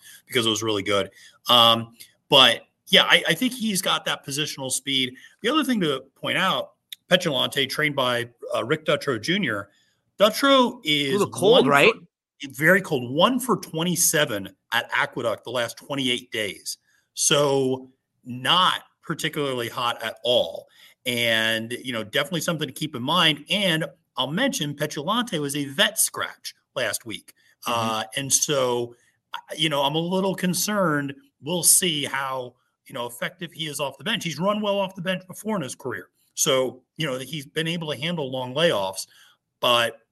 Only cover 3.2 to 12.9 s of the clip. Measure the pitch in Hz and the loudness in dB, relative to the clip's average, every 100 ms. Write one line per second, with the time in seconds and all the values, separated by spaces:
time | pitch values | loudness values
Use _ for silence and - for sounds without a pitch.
3.2 | 160 170 254 247 220 185 180 160 170 143 | 2 0 -2 -2 -2 -2 -2 -2 -2 -6
4.2 | - 139 147 - 131 - 139 135 127 - | -4 -4 -4 -6 -6 -4 -2 -2 -2 -6
5.2 | - _ 220 311 254 220 160 131 - _ | -20 _ -2 0 0 0 0 -2 -6 _
6.2 | 135 143 185 135 - _ _ - - 180 | -4 0 0 0 -4 _ _ -14 -2 0
7.2 | 165 127 123 139 135 - 151 139 123 120 | 0 -2 -2 -2 -2 -2 -2 0 0 0
8.2 | 120 _ - 113 113 156 160 143 147 113 | -4 _ -6 -4 -2 -2 0 0 0 -4
9.2 | 151 196 139 104 - _ _ _ _ - | -2 -2 -2 -4 -8 _ _ _ _ 2
10.2 | 214 220 277 269 233 - 156 147 139 135 | 2 4 4 6 4 0 0 0 2 2
11.2 | 190 - 196 170 135 139 190 - - _ | 0 2 6 6 6 6 6 4 -6 _
12.2 | _ - 139 127 156 190 190 | _ -18 -12 2 4 4 4